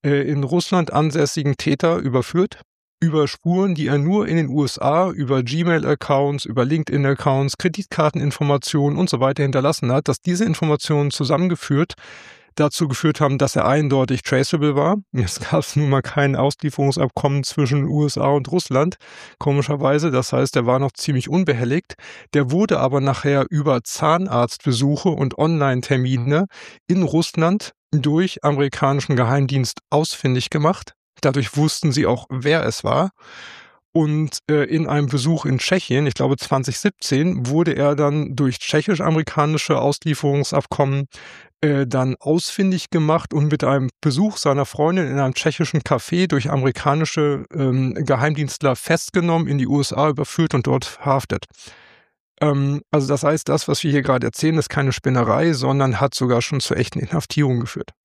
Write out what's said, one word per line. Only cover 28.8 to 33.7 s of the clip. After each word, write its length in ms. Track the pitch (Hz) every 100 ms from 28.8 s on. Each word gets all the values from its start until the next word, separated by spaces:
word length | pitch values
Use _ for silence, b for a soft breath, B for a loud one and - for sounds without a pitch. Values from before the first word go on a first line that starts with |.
| 135 143 - 135
Geheimdienst 640 | 120 139 135 135 123 - _
ausfindig 580 | 147 165 - 135 123 -
gemacht. 460 | 151 151 196 - _ _ _
Dadurch 360 | 147 135 110 143
wussten 360 | 151 - 160
sie 140 | 131 -
auch, 200 | 120 -
wer 360 | 131 139 160
es 200 | 120 -
war. 260 | - 123 190 _ B B B B B